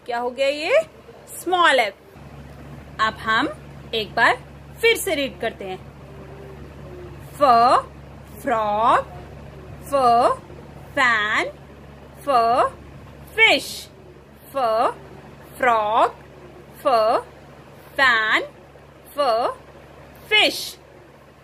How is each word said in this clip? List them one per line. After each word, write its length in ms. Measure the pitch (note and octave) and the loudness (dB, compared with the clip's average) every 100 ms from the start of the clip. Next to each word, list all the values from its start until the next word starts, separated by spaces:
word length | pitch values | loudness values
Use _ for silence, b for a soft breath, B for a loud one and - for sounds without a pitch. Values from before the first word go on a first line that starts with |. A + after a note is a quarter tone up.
| - | -8
क्या 120 | A#3 | -6
हो 120 | B3 | -6
गया 180 | B3 C#4 | -2 -2
ये? 320 | D4 E4 C#5 E5 - - - - - | -2 0 0 0 -8 -20 -20 -20 -12
small 400 | - F4+ E4 C4+ | -2 2 4 4
F। 140 | G#3+ - - - - - - - - - - - | 0 -6 -20 -20 -20 -20 -20 -20 -20 -20 -12 -4
अब 140 | A3 | -4
हम 340 | A3 A3+ A3 D4 D#5 - - - | -4 -2 -2 -2 -6 -18 -20 -10
एक 200 | A3+ G3 | -8 -4
बार 300 | - B3+ F#4+ - - - - | 2 2 2 -6 -20 -20 -2
फिर 160 | A4+ A4 | 0 2
से 180 | F#4+ | -2
read 260 | D4+ C4+ - | -4 -4 -6
करते 240 | A3+ - | -8 -8
हैं। 140 | G3 F#3 - - - - - - - - - - - F4+ - - - | -12 -12 -16 -20 -20 -20 -20 -18 -18 -18 -20 -18 -18 -16 -16 -18 -14
फ, 80 | - C#4+ A#3 A#3+ F4+ - - - - - - | 2 6 8 6 4 0 -12 -20 -20 -20 -8
फ्रॉग, 560 | - A3+ G#3+ G#3 A#3 F4+ - - - - - - - - | -2 -2 0 0 2 2 0 -10 -18 -18 -18 -18 -18 -18
फ, 120 | - C#4 B3 A#3 C#4 C5 - - - - - D4 | -4 2 4 4 4 0 -8 -20 -20 -20 -8 0
फैन, 520 | B3+ A3 G#3 A#3+ G4+ - - - - - - - | 2 2 0 -2 -4 -8 -20 -20 -20 -20 -20 -12
फ, 60 | C#4+ B3+ A3+ B3 B4+ - - - - - - - | 0 2 2 2 0 -4 -20 -20 -20 -20 -8 0
फिश। 520 | A4 D4 - - - - - - - - - | 2 2 -2 -14 -16 -20 -20 -20 -20 -20 -10
फ, 40 | C#4 A#3+ A3 C#4+ C5+ - - - - - - | -4 0 2 0 -4 -14 -20 -20 -20 -20 -2
फ्रॉग, 560 | B3+ A3+ G#3 A3+ F4+ - - - - - - - | 2 2 2 2 2 -2 -20 -20 -20 -20 -20 -6
फ, 420 | D4 A#3 A3 D4 - - - - - - - - | 0 2 2 0 -2 -16 -20 -20 -20 -20 -10 0
फैन, 420 | C4+ A3+ A3 C4+ C#5+ - - - - - - C#4+ | 2 2 0 -2 -4 -14 -20 -20 -20 -20 -12 -4
फ, 40 | C#4 A3+ C#4+ C5 - - - - - - - | 0 0 -2 -6 -16 -20 -20 -20 -20 -16 -2
फिश। 500 | G#4+ E4 - - - - - - - - - | 2 2 0 -10 -14 -20 -20 -20 -20 -20 -18